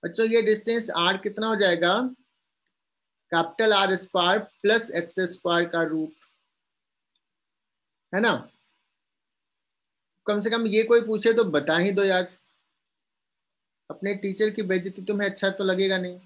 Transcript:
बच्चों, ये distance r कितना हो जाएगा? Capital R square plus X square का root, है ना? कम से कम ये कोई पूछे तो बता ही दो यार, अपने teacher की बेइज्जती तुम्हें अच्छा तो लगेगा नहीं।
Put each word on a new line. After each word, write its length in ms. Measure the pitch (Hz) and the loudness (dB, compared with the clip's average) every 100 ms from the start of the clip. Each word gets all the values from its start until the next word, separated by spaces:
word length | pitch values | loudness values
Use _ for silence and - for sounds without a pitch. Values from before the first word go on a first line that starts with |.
बच्चों, 240 | 170 170 226 | -8 -2 2
ये 140 | 233 | 2
distance 480 | 208 214 226 233 226 | 2 0 0 -4 -2
r 280 | - 175 190 | 0 0 0
कितना 300 | 202 208 220 | -4 -4 -4
हो 80 | 214 | 2
जाएगा? 460 | 196 170 175 202 254 254 _ _ _ _ _ _ _ _ _ _ _ | 2 2 2 2 -2 -8 _ _ _ _ _ _ _ _ _ _ _
Capital 420 | 165 165 - 220 | -2 -2 0 2
R 220 | 202 196 185 | 4 2 0
square 440 | - 185 175 208 | -2 -2 2 0
plus 520 | 208 _ 202 226 226 | -2 _ 2 2 0
X 280 | 170 170 - | -6 -6 -4
square 500 | 185 - 175 170 170 | -6 -4 -2 0 0
का 140 | 170 | -2
root, 300 | 160 160 156 - _ _ _ _ _ _ _ _ _ _ _ _ _ _ _ _ _ _ _ | -2 -4 -6 -10 _ _ _ _ _ _ _ _ _ _ _ _ _ _ _ _ _ _ _
है 80 | 180 | 0
ना? 280 | 226 165 - _ _ _ _ _ _ _ _ _ _ _ _ _ _ _ _ _ - | 0 0 -6 _ _ _ _ _ _ _ _ _ _ _ _ _ _ _ _ _ -4
कम 140 | 208 | -2
से 100 | 208 | 0
कम 180 | 233 226 | -2 2
ये 160 | 208 | 2
कोई 180 | 220 233 | 4 4
पूछे 320 | 214 220 226 | 4 0 2
तो 100 | 226 | 2
बता 340 | 208 147 143 160 | 2 0 2 2
ही 140 | 185 | 2
दो 120 | 190 | 2
यार, 340 | 196 185 185 _ _ _ _ _ _ _ _ _ _ _ _ _ _ _ _ | 2 2 0 _ _ _ _ _ _ _ _ _ _ _ _ _ _ _ _
अपने 260 | 156 190 196 | -8 -6 -4
teacher 340 | 202 190 214 | -6 0 -2
की 120 | 214 | 0
बेइज्जती 400 | 190 185 185 185 | -2 -2 -2 -10
तुम्हें 280 | 185 208 202 | -6 -2 -2
अच्छा 200 | 196 196 | 0 -2
तो 140 | 190 | 0
लगेगा 340 | 196 185 190 190 | -2 2 2 0
नहीं। 240 | 180 180 | -4 -10